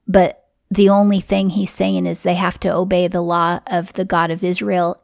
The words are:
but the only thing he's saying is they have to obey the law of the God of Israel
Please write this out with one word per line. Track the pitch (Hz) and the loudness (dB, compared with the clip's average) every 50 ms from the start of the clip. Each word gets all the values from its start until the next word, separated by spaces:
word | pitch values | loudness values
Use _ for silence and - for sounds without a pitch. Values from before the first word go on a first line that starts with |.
| _ | _
but | - 185 202 180 165 - _ _ _ _ _ _ - | 2 4 4 4 4 0 _ _ _ _ _ _ -6
the | 196 196 202 196 | 0 4 4 4
only | 202 202 208 208 202 190 | 6 4 4 4 2 0
thing | - - 202 196 196 190 | 0 -2 -2 -2 0 0
he's | 170 202 196 - | -2 -2 -4 -4
saying | - - 190 190 190 185 180 | -4 -2 -2 -2 0 -2 -2
is | 175 165 - - | -4 -4 -4 -2
they | 185 175 | -2 -2
have | 175 190 156 - - | 0 -2 -4 -4 -4
to | - 190 - | -2 -2 0
obey | 165 185 190 196 180 180 175 | 0 0 0 0 0 0 0
the | 180 180 | -2 -2
law | 175 170 175 170 170 170 175 - - - | -2 -2 0 0 0 0 -2 -4 -6 -4
of | - 175 170 - - | -4 -4 -4 -6 -6
the | - 185 | -8 -4
God | 185 180 170 165 165 | -2 0 0 0 0
of | 165 170 - | -2 -4 -2
Israel | 180 180 180 214 208 196 180 175 170 180 - | -4 -2 -2 -2 -2 0 0 0 -2 -2 -6